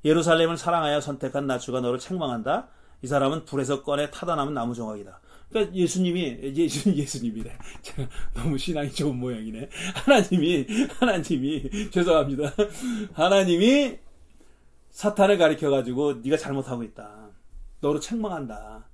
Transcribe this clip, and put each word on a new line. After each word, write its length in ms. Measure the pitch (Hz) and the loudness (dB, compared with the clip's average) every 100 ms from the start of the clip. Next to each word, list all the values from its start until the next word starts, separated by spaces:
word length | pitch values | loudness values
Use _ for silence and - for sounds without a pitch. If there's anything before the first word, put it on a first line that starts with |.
예루살렘을 520 | 151 165 165 165 165 165 | 4 4 6 4 4 0
사랑하여 440 | 170 170 151 147 | 0 0 2 0
선택한 460 | 147 139 135 139 139 | -2 -6 -4 -2 -2
나 120 | 123 | -2
주가 220 | - 127 | -2 -2
너를 180 | 123 127 | 0 -2
책망한다. 680 | - 180 147 117 117 180 - - - - | -4 -4 -4 -4 -2 -2 -4 -20 -20 -14
이 40 | 127 | -2
사람은 380 | 143 135 156 | 2 2 0
불에서 380 | - 139 131 139 | -4 -4 -2 -2
꺼내 280 | - 143 147 | -2 -2 -2
타다 240 | - 170 | -6 -4
남은 180 | 160 143 | -2 -2
나무 200 | 143 117 | -4 -4
조각이다." 460 | 120 113 104 95 - - - - | -4 -8 -10 -12 -20 -20 -20 -4
그러니까 240 | 220 202 | -2 0
예수님이, 640 | 185 170 185 180 175 156 120 135 139 | 2 2 2 2 2 -2 -4 -4 0
예수-, 360 | 160 139 196 | 0 2 2
<laughs> 20 | |
예수님이래. 640 | 147 139 135 117 110 110 - - - | 2 0 -4 -4 -6 -8 -10 -12 -14
제가 260 | - - 131 - - | -10 -6 -6 -2 -2
너무 240 | - 143 135 | 0 -2 -2
신앙이 320 | 139 156 143 | -2 -2 -4
좋은 240 | - 143 123 | -2 -2 0
모양이네. 520 | 123 113 110 110 131 - 175 | -4 -4 -6 -8 -10 -8 -8
하나님이, 720 | - - 269 180 180 156 165 131 220 285 - | -2 4 6 6 2 2 2 0 0 -2 2
하나님이, 920 | 247 185 - 147 135 151 131 208 - | 2 2 0 -2 -2 -4 -6 -6 -2
죄송합니다. 640 | 185 175 160 139 135 147 - 208 - 254 226 208 | 0 4 4 4 -2 -2 0 -2 -2 -6 -6 -6
하나님이 840 | - 175 196 185 170 220 277 269 - - - - - - - _ _ - | 0 4 6 4 4 6 6 2 -4 -18 -20 -20 -20 -20 -20 _ _ -20
사탄을 480 | - 208 202 196 202 | -4 -2 4 4 6
가리켜가지고 760 | 160 151 151 139 120 123 147 127 | 4 4 2 2 0 0 0 0
"네가 120 | 123 151 | 0 -2
잘못하고 460 | 139 139 131 120 | 0 -6 -4 -8
있다. 480 | 110 - 107 107 107 - - - - - | -8 -12 -18 -20 -20 -20 -20 -16 -16 -4
너를 200 | 147 151 | -2 -2
책망한다." 840 | - 226 214 170 127 104 107 110 - | -4 -4 -4 -6 -8 -12 -14 -16 -18